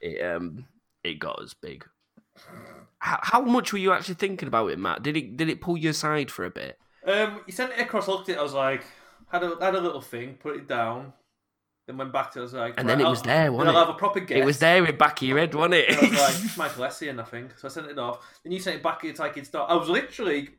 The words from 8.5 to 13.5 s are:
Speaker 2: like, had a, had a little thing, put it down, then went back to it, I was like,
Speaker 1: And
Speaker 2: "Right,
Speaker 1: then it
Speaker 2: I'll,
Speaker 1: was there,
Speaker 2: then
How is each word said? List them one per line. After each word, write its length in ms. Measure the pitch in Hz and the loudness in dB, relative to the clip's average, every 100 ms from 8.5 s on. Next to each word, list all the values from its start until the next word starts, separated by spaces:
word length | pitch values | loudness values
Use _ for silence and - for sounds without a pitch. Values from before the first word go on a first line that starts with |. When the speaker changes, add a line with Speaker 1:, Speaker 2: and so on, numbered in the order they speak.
Speaker 2:
like, 300 | 139 135 135 - - - _ _ | 0 0 0 -6 -20 -20 _ _
had 120 | 175 | -2
a, 140 | 175 170 | -2 0
had 140 | 190 | 0
a 60 | 190 | 0
little 200 | 175 147 | -2 -4
thing, 340 | 123 120 123 | -8 -10 -10
put 220 | 139 151 143 | -10 -10 -8
it 100 | 143 | -4
down, 460 | 123 113 120 135 - _ _ _ _ _ _ - | -2 0 -4 -10 -20 _ _ _ _ _ _ -16
then 100 | 131 | -10
went 140 | 131 | -4
back 200 | 135 131 | -4 -4
to 60 | - | -8
it, 20 | |
I 20 | |
was 80 | 123 | -10
like, 200 | 131 117 120 | -6 -6 -2
Speaker 1:
And 100 | 120 | 0
Speaker 2:
"Right, 60 | |
Speaker 1:
then 60 | 131 | 4
it 40 | |
Speaker 2:
I'll, 60 | 135 | 4
Speaker 1:
was 120 | 117 | 2
there, 220 | 113 147 | 2 4
Speaker 2:
then 80 | 156 | 4